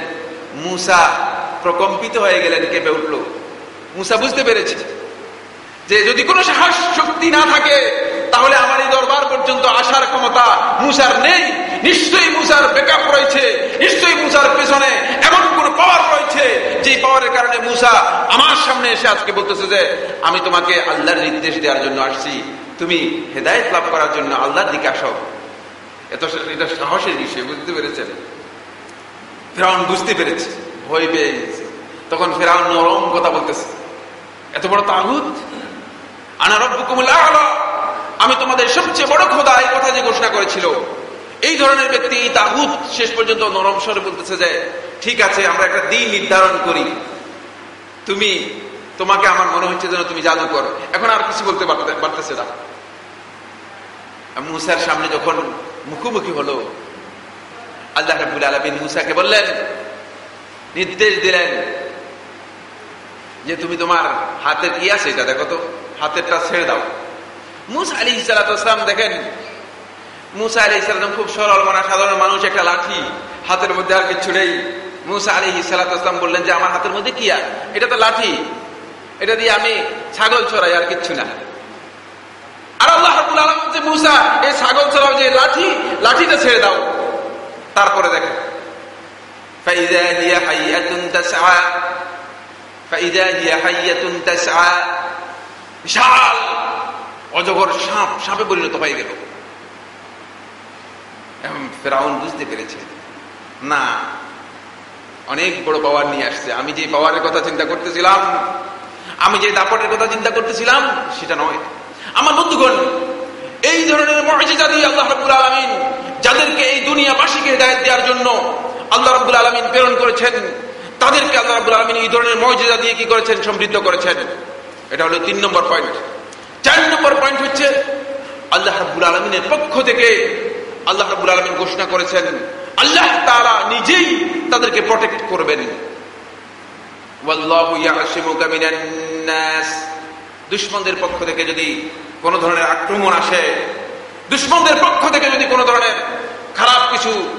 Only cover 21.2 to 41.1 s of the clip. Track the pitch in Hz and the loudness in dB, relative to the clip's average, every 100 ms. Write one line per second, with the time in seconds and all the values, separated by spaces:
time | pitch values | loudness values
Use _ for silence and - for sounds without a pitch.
21.2 | 160 156 160 160 151 135 131 135 135 135 | 0 -2 -4 -2 0 0 -2 -2 -2 -2
22.2 | 151 131 - - - - 170 170 165 - | -6 -8 -10 -12 -14 -8 -2 0 0 -4
23.2 | - 139 156 220 - 175 170 160 151 147 | -6 -4 0 2 2 0 0 0 0 0
24.2 | 139 135 139 147 202 151 143 131 131 - | -2 -2 0 0 0 -2 -2 -2 -4 -6
25.2 | - - - - - - - - - - | -8 -12 -16 -18 -20 -20 -20 -20 -14 -8
26.2 | 160 160 156 156 160 160 143 185 202 147 | -6 -6 -6 -4 -4 -4 -2 -2 -2 -4
27.2 | 127 131 127 147 170 160 147 - 110 - | -6 -6 -8 -8 -8 -6 -6 -8 -10 -12
28.2 | - - - - - - - - - - | -14 -18 -18 -20 -20 -20 -20 -20 -20 -20
29.2 | - - - - 185 185 180 185 - 180 | -20 -20 -14 0 0 2 0 -2 -2 -2
30.2 | 165 170 - - - - - 156 165 165 | -2 -2 -6 -10 -14 -14 -4 -2 0 0
31.2 | 143 135 - - - - - - - - | 0 -2 -8 -10 -12 -14 -18 -20 -8 -2
32.2 | 175 175 170 175 180 170 170 165 - 175 | -2 0 2 4 2 2 4 2 2 0
33.2 | 190 156 - - - - - - - - | 0 0 -2 -6 -8 -12 -16 -16 -18 -20
34.2 | - - - 147 180 202 202 185 190 285 | -20 -20 -12 -6 0 0 2 0 0 -2
35.2 | 311 - - - - - - - - - | -4 -8 -12 -12 -14 -14 -16 -18 -20 -20
36.2 | - - 170 214 254 254 254 254 254 233 | -18 -2 2 4 2 -2 -2 0 4 6
37.2 | 208 302 285 - - - - - - - | 6 6 4 2 -2 -4 -4 -6 -8 0
38.2 | 226 262 262 254 240 - - - 285 302 | 2 2 0 2 2 2 0 -2 2 4
39.2 | - 302 277 247 254 262 262 254 233 220 | 4 4 6 6 4 2 2 0 0 0
40.2 | 226 208 196 196 175 143 - - - | 0 0 -2 0 0 -2 -4 -8 -14